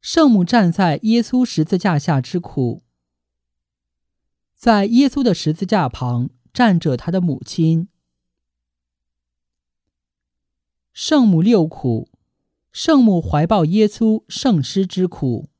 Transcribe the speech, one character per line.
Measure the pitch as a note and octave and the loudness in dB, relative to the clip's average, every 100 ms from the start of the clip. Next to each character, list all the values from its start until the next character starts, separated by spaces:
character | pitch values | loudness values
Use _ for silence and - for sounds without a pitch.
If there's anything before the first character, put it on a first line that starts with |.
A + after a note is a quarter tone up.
圣 | - - D4+ | -2 2 4
母 | G#3+ | 4
站 | F3+ A#3+ F#3 | 2 2 2
在 | E3+ F#3 D3 | 2 0 0
耶 | G#3+ A#3 | 0 0
稣 | A3 B3+ | 0 -2
十 | B3+ - | -2 -2
字 | D#3 F#3 | -2 0
架 | G3 D3+ | 0 -2
下 | - C#3+ | 0 -2
之 | B2 F3+ | -2 -8
苦。 | E3+ - B2 A2+ _ _ _ _ _ _ _ _ _ _ _ _ _ _ _ _ _ | -8 -4 -4 -6 _ _ _ _ _ _ _ _ _ _ _ _ _ _ _ _ _
在 | _ - G#3 G3+ | _ 0 2 2
耶 | A#3 C#4 | 2 2
稣 | C#4+ | 0
的 | B3 | -2
十 | E3 - | 0 -2
字 | D#3 F#3 | -4 -2
架 | G3 C#3 | -2 -2
旁 | - B2+ A#2+ B2 _ _ | -4 -4 -4 -4 _ _
站 | - A#3+ F3 | 0 2 2
着 | D#3+ B2 | 0 -4
他 | - | -4
的 | F#3 | -2
母 | F3 C3+ | -2 -4
亲。 | - - D#3+ E3 F3 _ _ _ _ _ _ _ _ _ _ _ _ _ _ _ _ _ _ _ _ _ _ _ _ _ _ _ _ _ _ | -8 -2 0 0 -2 _ _ _ _ _ _ _ _ _ _ _ _ _ _ _ _ _ _ _ _ _ _ _ _ _ _ _ _ _ _
圣 | - - D4+ A#3 | -14 -2 2 4
母 | E3 | 4
六 | F#3+ A3+ D#3+ | 4 2 2
苦， | - B2+ A2+ - _ _ _ _ _ _ | -4 -4 -4 -6 _ _ _ _ _ _
圣 | - - D4+ | -8 0 4
母 | A3+ F3+ | 4 2
怀 | E3 D3+ E3+ | 0 -2 0
抱 | G#3 | 0
耶 | D#3 G3 G#3+ | 2 2 0
稣 | - A3 A3 _ | 0 0 0 _
圣 | - C4+ F#3 | -4 0 0
尸 | C3+ F#3+ F#3+ | 0 -4 -4
之 | - F3+ | -2 -4
苦。 | - C3+ A#2 D3 | -4 -6 -6 -8